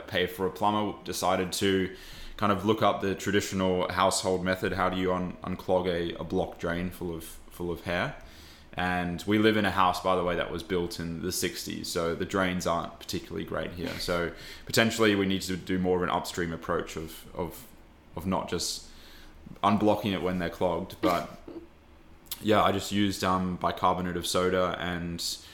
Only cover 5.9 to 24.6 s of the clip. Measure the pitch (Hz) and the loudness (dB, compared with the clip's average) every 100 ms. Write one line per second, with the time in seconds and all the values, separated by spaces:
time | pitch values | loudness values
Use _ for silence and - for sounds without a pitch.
5.9 | 85 85 - 82 95 82 - 87 85 90 | 0 -2 -4 -2 -2 -2 -4 -4 -2 -4
6.9 | - 90 82 - - - - 87 82 - | -6 -6 -6 -10 -16 -16 -8 -6 -4 -2
7.9 | 87 131 - - - - - - - 90 | -2 -2 -6 -16 -20 -20 -20 -12 -4 0
8.9 | 90 87 85 98 107 107 107 98 92 92 | 0 -2 -2 2 4 6 6 4 4 4
9.9 | 90 92 92 87 85 62 82 - 90 87 | 4 2 2 2 0 -2 -4 -2 0 0
10.9 | - 85 82 87 87 92 - - 82 80 | -4 -6 -4 -4 -2 -2 -4 -6 -6 -4
11.9 | 90 85 85 - 98 92 90 87 85 80 | -2 0 -2 -2 0 2 0 0 -2 -4
12.9 | - - 90 - 90 82 80 80 85 82 | -10 -8 -8 -6 -8 -6 -4 -6 -6 -6
13.9 | 87 - 87 85 - - - - - 113 | -4 0 0 0 -4 -14 -14 -2 4 4
14.9 | 113 110 101 95 95 87 92 - 92 90 | 6 4 6 4 0 -2 -6 -2 0 2
15.9 | 90 87 90 - - 85 80 - 82 - | 2 2 0 -2 -4 -4 -4 -2 -2 -2
16.9 | - 80 - - - 85 - - - - | -8 -10 -12 -12 -8 -8 -8 -16 -20 -20
17.9 | - - - 92 92 - 87 - - - | -20 -14 -8 -2 -2 0 -2 -2 -6 -10
18.9 | - - - - - - - 98 104 107 | -18 -18 -18 -20 -18 -18 2 4 6 6
19.9 | 101 107 92 87 92 85 - 92 85 92 | 4 2 0 0 0 -2 0 0 0 -4
20.9 | - - 85 - - - - - - - | -2 2 2 -2 -12 -14 -16 -16 -20 -20
21.9 | - - - - - - 104 87 98 - | -20 -20 -20 -16 -6 2 4 6 2 0
22.9 | 101 101 90 95 92 92 87 85 - 92 | 2 2 2 2 2 0 0 -2 2 2
23.9 | 90 90 87 85 92 90 92 | 2 -2 -4 0 2 4 4